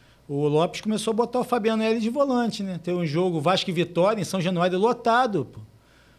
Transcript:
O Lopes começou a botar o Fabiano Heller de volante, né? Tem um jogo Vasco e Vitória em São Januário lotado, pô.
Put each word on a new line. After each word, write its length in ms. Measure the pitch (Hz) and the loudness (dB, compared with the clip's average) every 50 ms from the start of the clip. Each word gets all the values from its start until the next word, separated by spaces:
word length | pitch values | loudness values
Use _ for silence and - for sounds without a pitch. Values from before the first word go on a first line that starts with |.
| _ _ _ _ _ | _ _ _ _ _
O 220 | - 143 143 147 147 | -6 -2 0 0 2
Lopes 320 | 147 151 170 175 - - | 4 2 2 0 -2 -4
começou 300 | - 214 214 202 214 226 | -4 -2 -2 0 0 0
a 40 | 220 | 0
botar 260 | 214 240 226 - 247 | 0 0 0 0 -2
o 40 | 240 | -2
Fabiano 380 | - 240 240 202 220 220 220 220 | 0 0 0 0 0 0 2 2
Heller 180 | 226 220 240 | 2 0 0
de 80 | 214 226 | 0 0
volante, 540 | 240 294 277 277 254 240 240 226 - - 202 | 0 0 0 2 2 2 0 0 -2 -4 -6
né? 180 | 190 185 165 - | -6 -6 -6 -4
Tem 120 | 175 180 | -2 -2
um 100 | 180 175 | -2 -2
jogo 340 | 156 143 165 185 185 170 160 139 | 0 0 0 0 0 0 0 2
Vasco 260 | 170 190 180 - - | 2 2 2 0 -2
e 40 | 175 | -2
Vitória 480 | 165 170 170 - 170 175 202 226 214 165 | -2 -2 0 0 2 2 2 2 0 -4
em 20 | |
São 160 | - - 190 | -4 -4 -2
Januário 380 | 160 180 190 170 175 185 180 185 | -2 -2 0 0 0 0 2 2
lotado, 680 | 202 233 240 233 - 233 226 240 262 240 202 160 123 | 2 0 0 0 2 2 4 4 4 2 0 -2 -4
pô. 160 | - - - 107 - - _ _ _ _ _ _ _ _ | -6 -10 -16 -18 -20 -20 _ _ _ _ _ _ _ _